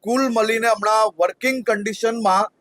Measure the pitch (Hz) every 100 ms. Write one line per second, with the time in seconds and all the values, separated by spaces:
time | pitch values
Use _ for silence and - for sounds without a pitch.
0 | 208 247 269 226 220 226 233 208 208 214
1 | 214 160 175 - 254 262 233 214 208 202
2 | 226 226 208 190 214 _